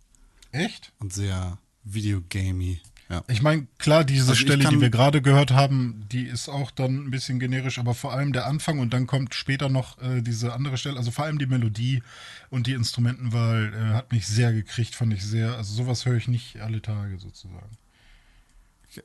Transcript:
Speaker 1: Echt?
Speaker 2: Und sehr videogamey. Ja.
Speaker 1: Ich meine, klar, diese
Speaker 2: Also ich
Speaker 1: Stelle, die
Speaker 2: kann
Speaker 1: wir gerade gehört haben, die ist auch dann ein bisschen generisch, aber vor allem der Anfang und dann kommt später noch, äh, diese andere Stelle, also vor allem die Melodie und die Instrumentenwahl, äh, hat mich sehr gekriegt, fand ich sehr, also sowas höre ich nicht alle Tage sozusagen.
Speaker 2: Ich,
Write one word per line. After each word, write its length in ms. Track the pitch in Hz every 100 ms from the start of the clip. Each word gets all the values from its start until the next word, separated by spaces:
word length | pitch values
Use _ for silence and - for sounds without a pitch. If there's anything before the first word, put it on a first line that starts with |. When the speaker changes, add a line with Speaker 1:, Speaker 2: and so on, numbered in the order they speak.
| _ _ - _ _
Speaker 1:
Echt? 420 | 135 214 - - _
Speaker 2:
Und 140 | 101
sehr 460 | 98 101 92 90 92 _ _
videogamey. 960 | 104 107 104 98 87 98 95 90 90 87 - - -
Ja. 140 | 87 -
Speaker 1:
Ich 120 | 113
meine, 280 | 151 156 131 -
klar, 240 | 151 156
diese 180 | 139 135
Speaker 2:
Also 100 | 127
ich 80 | 113
Speaker 1:
Stelle, 180 | 139 139
die 60 |
Speaker 2:
kann 160 | 147 147
Speaker 1:
wir 100 | 120
gerade 320 | 110 139 147
gehört 300 | 135 139 135
haben, 520 | 131 139 135 123 110 104
die 140 | 127
ist 240 | 123 120 -
auch 220 | 139 131
dann 340 | - 127 135 143
ein 40 |
bisschen 260 | 127 - 127
generisch, 400 | 127 131 131 123
aber 160 | 120
vor 180 | 117 143
allem 200 | 127 143
der 140 | - -
Anfang 340 | 147 - 151
und 120 | 117
dann 140 | 127 127
kommt 280 | 135 127
später 340 | - - 135 139
noch, 320 | 131 - -
äh, 200 | 127 127
diese 300 | 117 113 120
andere 240 | 120 143 127
Stelle, 200 | 143 135
also 140 | 120
vor 120 | 120
allem 140 | 151 151
die 80 | 135
Melodie 560 | 127 117 107 123 131 - - - - -
und 160 | 131 117
die 60 |
Instrumentenwahl, 1000 | 131 110 123 120 127 123 117 117 113 107
äh, 200 | 107 110
hat 160 | 113 -
mich 140 | 117 101
sehr 260 | 107 120
gekriegt, 420 | 110 98 - 110 -
fand 160 | 113
ich 120 | 101
sehr, 320 | 104 113 113 120
also 160 | 101
sowas 300 | 107 127 117
höre 120 | 127 120
ich 100 | 123
nicht 320 | 120 - 107
alle 220 | 110 107
Tage 360 | 110 104 101 92
sozusagen. 600 | 95 - 92 92 104 110 _ _ - - _ _ _ - _ _ _
Speaker 2:
Ich, 100 | -